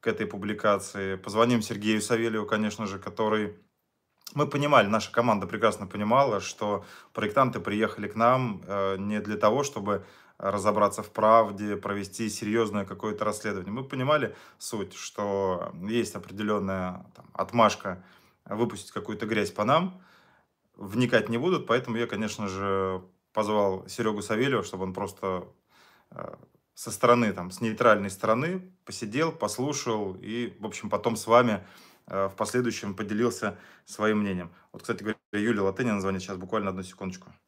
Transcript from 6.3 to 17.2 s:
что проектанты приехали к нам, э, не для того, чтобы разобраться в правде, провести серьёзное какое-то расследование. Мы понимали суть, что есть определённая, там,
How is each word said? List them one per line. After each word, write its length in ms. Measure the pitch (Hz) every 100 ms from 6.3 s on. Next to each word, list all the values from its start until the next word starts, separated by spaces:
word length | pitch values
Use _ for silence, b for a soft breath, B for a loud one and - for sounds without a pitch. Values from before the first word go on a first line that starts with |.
| 101
что 420 | - - 107 101 B B B
проектанты 460 | - 104 131 127 110
приехали 480 | 92 104 107 - 104
к 60 | 110
нам, 460 | 117 127 123 95 87
э, 300 | 101 98 95
не 240 | 101 104
для 160 | 101 104
того, 260 | 107 123
чтобы 400 | 143 - 101 98 B B B _
разобраться 680 | 98 101 98 104 101 104
в 60 | 98
правде, 680 | - 110 113 107 98 104 101
провести 520 | 101 101 98 - 110
серьёзное 560 | - 107 110 107 101 95
какое-то 380 | 95 107 104
расследование. 480 | 107 101 110 98 90
Мы 140 | 113 131
понимали 500 | 131 131 151 117 B B B
суть, 360 | - 110 95
что 800 | - - - 101 98 95 90 - 82 98
есть 260 | 117 113 101
определённая, 880 | - 95 107 104 95 95 90 90 -
там, 100 | -